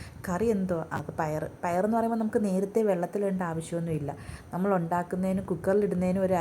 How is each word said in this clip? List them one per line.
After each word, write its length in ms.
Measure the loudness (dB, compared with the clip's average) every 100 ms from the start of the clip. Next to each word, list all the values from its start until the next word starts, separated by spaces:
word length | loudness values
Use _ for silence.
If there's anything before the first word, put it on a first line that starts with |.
| -14 -10 -4
കറി 200 | 0 2 2
എന്തോ, 220 | 0 -2 -2 -6
അത് 120 | -4 -2
പയർ. 240 | -2 -2 -4 -4
പയറെന്ന് 340 | -2 2 2 2
പറയുമ്പോൾ 220 | 2 0
നമുക്ക് 200 | 0 0 2
നേരത്തെ 340 | 0 2 2 4
വെള്ളത്തിലിടേണ്ട 520 | 2 0 0 0 0 -2
ആവശ്യമൊന്നുമില്ല. 640 | -4 -4 -4 -2 -2 -4 -8 -12 -14 -8
നമ്മൾ 180 | -2 2 2
ഉണ്ടാക്കുന്നതിന്, 640 | 2 -2 0 -2 0 0 -2
കുക്കറിലിടുന്നതിന് 720 | -2 2 2 2 2 2 2 2
ഒരു 100 | 2